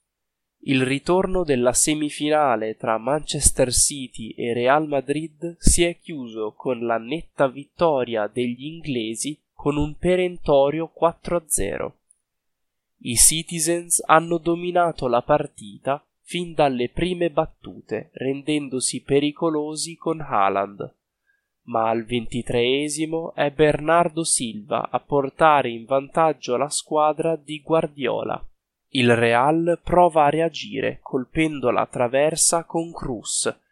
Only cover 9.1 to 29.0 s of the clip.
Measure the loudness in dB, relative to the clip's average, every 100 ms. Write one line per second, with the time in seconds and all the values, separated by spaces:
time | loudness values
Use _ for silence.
9.1 | -4 -8 -8 _ -8 -2 -2 -2 -2 0
10.1 | 0 0 -4 2 4 4 2 -6 -2 -2
11.1 | -2 -4 -6 -2 -4 -2 -4 -6 -10 _
12.1 | _ _ _ _ _ _ _ _ _ -2
13.1 | 4 4 4 -2 -2 0 0 0 -2 4
14.1 | 4 4 0 0 -2 0 0 0 0 0
15.1 | 0 2 0 0 -14 -20 -10 -4 -4 _
16.1 | _ -10 -8 -4 2 2 2 -2 -2 -4
17.1 | 0 -2 -2 -4 -6 -18 -18 -8 -8 -8
18.1 | -6 -4 -4 -2 -2 -2 -4 -4 -4 0
19.1 | 2 2 0 -2 -2 -4 -6 -10 -8 -6
20.1 | -6 -2 2 2 2 -2 -6 -14 _ _
21.1 | _ _ _ _ _ -6 -2 0 -2 -2
22.1 | -4 -4 -6 -2 0 0 0 -2 -4 -4
23.1 | -4 -6 -2 -2 2 2 2 2 2 2
24.1 | 0 -2 -2 -2 -8 -4 -4 -2 -4 -2
25.1 | 0 0 2 4 4 2 -4 -2 -2 0
26.1 | 2 2 0 -2 -2 -2 -4 -4 0 2
27.1 | 2 -2 -4 -6 -10 -2 0 -2 -4 -4
28.1 | -2 -4 -6 -10 -18 _ _ _ 0